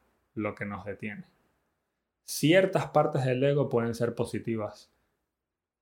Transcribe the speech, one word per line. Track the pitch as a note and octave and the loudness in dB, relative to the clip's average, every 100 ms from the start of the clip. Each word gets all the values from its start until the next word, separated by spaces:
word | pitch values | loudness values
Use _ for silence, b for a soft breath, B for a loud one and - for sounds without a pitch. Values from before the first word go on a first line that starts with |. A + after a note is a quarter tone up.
| _ _ _ | _ _ _
lo | A2+ G#2 | -6 -6
que | G#2 | -4
nos | G#2 G2+ | -8 -8
detiene. | G#2 F#2+ G#2+ G#2 - _ _ _ _ _ _ _ _ _ | -10 -10 -10 -12 -16 _ _ _ _ _ _ _ _ _
Ciertas | - - D3 F#3 F#3 D#3+ - | -12 0 4 6 6 0 2
partes | D3+ C#3 C#3+ | 2 2 2
del | C3 B2+ | 0 2
ego | C#3 C#3+ C3 | 2 2 2
pueden | A#2+ A#2 | 2 0
ser | A#2 A#2+ | -2 -2
positivas | A#2 A#2 A#2+ B2 A2+ G#2 - - _ _ _ _ _ _ _ _ _ | -2 -4 -4 -4 -4 -6 -10 -20 _ _ _ _ _ _ _ _ _